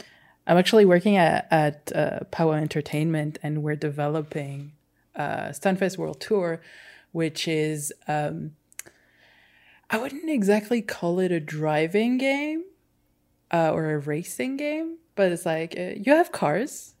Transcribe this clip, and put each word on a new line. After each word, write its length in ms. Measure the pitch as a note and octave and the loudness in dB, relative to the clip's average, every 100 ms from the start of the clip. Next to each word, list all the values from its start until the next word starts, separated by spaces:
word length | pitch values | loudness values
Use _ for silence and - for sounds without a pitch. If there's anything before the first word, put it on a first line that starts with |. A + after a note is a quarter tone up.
| - _ _ _ - | -20 _ _ _ 2
I'm 100 | F3 | 4
actually 260 | F#3 A3+ | 6 8
working 320 | G3 F3 G#3+ G3 | 8 8 6 4
at, 300 | D#3+ D#3+ - | 4 2 2
at, 420 | E3 D3+ D3 - | 2 2 -2 -6
uh, 260 | D#3 - - - | -2 -2 -4 -6
Power 260 | - E3 D3+ | 0 0 2
Entertainment, 840 | D3+ D#3 D3 D3+ D#3+ D#3 D3+ D#3 | -2 -4 -4 -2 0 0 -2 -6
and 200 | D3+ D3+ | -4 -2
we're 140 | D3+ D3 | -2 -2
developing, 960 | D3+ C#3+ D3 D#3+ D3+ D#3 C#3 C#3 C#3+ - _ _ _ - | -4 -2 -2 -2 -4 -8 -8 -10 -14 -20 _ _ _ -8
uh, 320 | D3+ - - | -6 -6 -8
Stunfest 480 | - G3 F#3+ F#3+ F#3 | -2 0 0 -2 -2
World 220 | D#3+ D#3+ | -8 -6
Tour, 400 | - G#3 F3 E3 - - - - _ | -2 0 0 -4 -10 -20 -20 -20 _
which 340 | E3+ D#3+ - E3+ | -4 -4 -4 -2
is, 460 | D#3 D3+ D3+ D3 - - | 0 0 -4 -8 -10 -4
um, 440 | D3+ D3 E3 D#3 - _ - - _ _ _ _ _ _ _ _ _ - | -2 -2 -6 -10 -14 _ -18 -18 _ _ _ _ _ _ _ _ _ -6
I 80 | A3 | -4
wouldn't 320 | C4+ C#4 D#4+ | -4 -6 -2
exactly 500 | C#4+ G3 G#3+ G#3 A#3+ | 0 4 2 2 -2
call 360 | G#3 - F3 F3 | -4 -4 -2 0
it 100 | F#3 | 0
a 80 | E3+ | 0
driving 760 | D3+ D3+ D#3 D3+ E3 G3+ A#3+ B3+ | -4 -4 0 2 2 2 0 0
game, 480 | C4+ C#4 D4+ D#4+ F#4+ _ _ _ _ _ _ _ - | 0 -2 -2 -4 -8 _ _ _ _ _ _ _ -2
uh, 180 | E3+ D#3+ | 2 2
or 200 | E3 D#3 | 2 0
a 60 | D3+ | -2
racing 580 | C#3+ D3+ F3+ - B3+ C#4 | -2 -6 -6 -6 -4 -4
game, 400 | D4 D#4 E4 E4 _ - | -4 -4 -6 -10 _ 0
but 140 | F#3+ | 0
it's 120 | E3+ | 0
like, 300 | E3+ D#3+ E3 - | -2 -4 -4 -8
uh, 160 | F3+ - | -8 -2
you 160 | G#3 | 4
have 160 | D#4 F4 | 4 4
cars 640 | - D3+ D#3+ C4+ - - - | 0 0 0 -2 -8 -18 -8